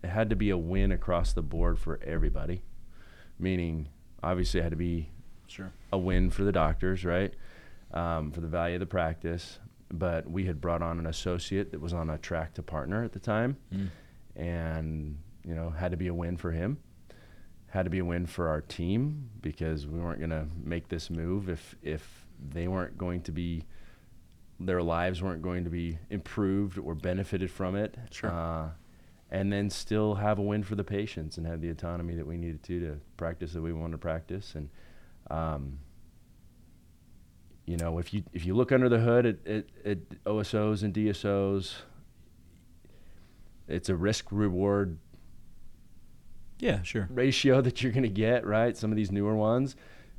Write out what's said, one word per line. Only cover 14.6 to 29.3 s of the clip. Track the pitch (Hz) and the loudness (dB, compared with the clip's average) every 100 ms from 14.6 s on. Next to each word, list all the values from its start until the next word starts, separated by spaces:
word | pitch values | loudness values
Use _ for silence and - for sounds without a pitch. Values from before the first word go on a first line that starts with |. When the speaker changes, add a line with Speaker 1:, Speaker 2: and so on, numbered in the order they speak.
| 82 80 80 78 76 73 - - - | -2 -2 -4 -4 -6 -8 -12 -14 -8
Speaker 1:
you | |
know, | 82 82 | -4 -4
had | 80 90 | -2 -2
to | 85 | -2
be | 90 | -2
a | |
win | 85 85 87 | -2 -2 -2
for | 87 | -2
him, | 82 92 147 - - - - - - - - - | 0 -2 -4 -8 -20 -20 -20 -20 -20 -18 -20 -6
had | 98 | 0
to | 90 | 0
be | 92 | 2
a | 87 | 0
win | 87 87 | 0 -2
for | - 82 | 0 0
our | 78 | 0
team, | - - 85 104 143 151 123 - | -2 -4 0 2 2 -2 -8 -8
because | 78 76 80 78 71 | -8 -2 -2 -2 -2
we | 82 | -4
weren't | 87 - | -4 -2
gonna | 82 80 78 80 | -2 -2 -2 -6
make | 67 85 - | -4 -4 -4
this | 85 - | -6 -4
move | 82 82 98 95 | -4 0 -2 -2
if, | 82 - - | -6 -8 -10
if | 76 78 - - - - 69 | -6 -6 -8 -20 -20 -14 -10
they | 78 87 | -4 -2
weren't | 92 87 - | 0 -2 -4
going | 90 90 | -4 -2
to | 82 | -4
be, | 82 87 82 - - - - - - - - - - | -4 -2 -4 -6 -14 -16 -18 -20 -20 -20 -20 -20 -8
their | 90 90 | 0 2
lives | 85 82 90 87 | 2 2 0 0
weren't | 95 85 | -2 -2
going | 87 90 | -2 -2
to | 85 | -2
be | 85 85 82 - | -2 -2 -4 -6
improved | 101 - - 98 98 101 95 | -8 -6 0 2 4 0 -2
or | 69 80 | -6 -4
benefited | 90 92 98 95 90 | -2 -2 0 -2 -2
from | - 92 98 | -2 -2 0
it. | 107 - - | -2 -4 -14
Speaker 2:
Sure. | - - | -6 -4
Speaker 1:
Uh, | 85 82 82 80 80 - - - - - | -2 -2 -2 -4 -8 -16 -20 -20 -20 -6